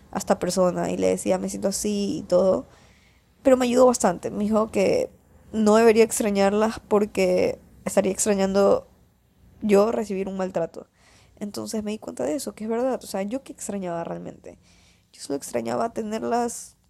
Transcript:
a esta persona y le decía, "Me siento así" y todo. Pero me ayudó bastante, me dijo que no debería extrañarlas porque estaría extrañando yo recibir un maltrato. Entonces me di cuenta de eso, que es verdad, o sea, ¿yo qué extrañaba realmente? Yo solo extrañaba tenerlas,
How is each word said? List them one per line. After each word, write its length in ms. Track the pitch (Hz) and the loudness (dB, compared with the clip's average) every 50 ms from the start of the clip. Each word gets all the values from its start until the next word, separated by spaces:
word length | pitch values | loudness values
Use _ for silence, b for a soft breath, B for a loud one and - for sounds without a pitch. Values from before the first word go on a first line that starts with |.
| b b | b b
a 80 | - 190 | -8 -8
esta 200 | - - 202 190 | -2 -2 -2 0
persona 520 | - 180 175 190 185 180 175 175 170 175 | 0 -4 0 2 2 2 2 0 -4 -4
y 80 | 180 185 | -2 0
le 100 | 185 185 | 2 0
decía, 300 | 185 185 - 208 190 180 | 0 0 0 -2 -2 -2
"Me 100 | 190 190 | -2 -6
siento 200 | 196 196 202 202 | -8 -4 -4 -4
así" 500 | 196 - - 214 208 202 202 202 - - | -4 -2 -4 -4 -2 -2 -4 -4 -4 -6
y 40 | 208 | -4
todo. 420 | - 180 180 190 190 185 - 269 b b b b b b b b b b b b b _ _ _ | 0 2 4 4 4 2 0 -2 b b b b b b b b b b b b b _ _ _
Pero 140 | 269 262 | 4 4
me 80 | 254 254 | 4 4
ayudó 220 | 247 233 247 254 | 2 4 6 6
bastante, 440 | 254 240 - - 202 175 - - 127 | 6 4 4 2 0 0 0 -6 -8
me 140 | 107 196 208 | -6 -4 -2
dijo 260 | 208 220 208 220 220 | 0 2 2 0 0
que 400 | - 214 190 - - - 67 - - _ _ _ _ _ _ - | 0 0 2 2 2 2 0 -4 -8 _ _ _ _ _ _ -10
no 260 | - 214 214 208 208 | -4 0 4 6 6
debería 280 | 226 233 233 214 226 220 | 8 8 6 8 6 4
extrañarlas 720 | 220 - - 247 208 202 196 196 196 202 208 220 226 220 - | 4 2 -2 -2 0 2 2 2 2 2 2 0 -2 -2 -6
porque 800 | - - 214 208 208 208 - - 190 180 180 180 180 - - - - _ _ - - | -4 0 2 2 2 0 0 0 0 2 2 2 2 0 -2 -4 -12 _ _ -10 -10
estaría 260 | 190 - 208 196 196 190 | -2 0 0 0 0 -2
extrañando 760 | - - 220 208 196 190 190 190 196 196 196 202 - - _ _ _ _ _ _ _ _ _ _ _ _ - _ _ - | -2 0 0 2 0 0 0 2 4 4 4 4 2 0 _ _ _ _ _ _ _ _ _ _ _ _ -20 _ _ 0
yo 300 | 214 208 196 208 226 233 | 4 4 4 4 4 0
recibir 360 | 233 220 202 202 190 196 190 | -4 -4 -4 -4 -6 -6 -6
un 80 | 190 | -4
maltrato. 520 | 190 185 185 190 180 165 160 - - - _ b b b b b b b b b _ | -6 -6 -4 -2 -4 -4 -4 -6 -14 -20 _ b b b b b b b b b _
Entonces 460 | 208 208 202 226 214 214 - 220 208 | -12 -10 -8 -10 -10 -6 -8 -6 -6
me 60 | 208 | -6
di 80 | 214 220 | -8 -8
cuenta 260 | - - 247 247 247 | -10 -14 -8 -6 -4
de 100 | 269 302 | -4 -4
eso, 200 | 285 - - 202 | -4 -6 -8 -12
que 100 | - 214 | -10 -8
es 60 | 220 | -6
verdad, 280 | 226 233 247 262 247 - - | -4 -2 -2 -2 -4 -4 -8
o 40 | |
sea, 160 | - - 196 196 | -8 -8 -6 -6
¿yo 200 | 208 226 269 - | -6 -6 -8 -10
qué 100 | - 302 | -12 -18
extrañaba 500 | - - - 202 202 190 180 170 170 170 | -14 -10 -10 -8 -8 -6 -6 -6 -6 -8
realmente? 540 | 180 175 170 175 180 - - - - - _ b b b b b b b b b b _ | -8 -10 -12 -12 -14 -16 -16 -20 -20 -20 _ b b b b b b b b b b _
Yo 80 | - | -20
solo 160 | - - 277 | -10 -8 -8
extrañaba 560 | 285 - - - - 233 233 240 240 233 233 233 | -8 -8 -6 -6 -6 -4 -4 -4 -4 -4 -4 -6
tenerlas, 840 | - 226 208 208 220 240 233 240 240 240 240 233 - - - _ _ _ | -8 -8 -6 -6 -6 -4 -2 -2 -2 -2 -4 -6 -10 -16 -18 _ _ _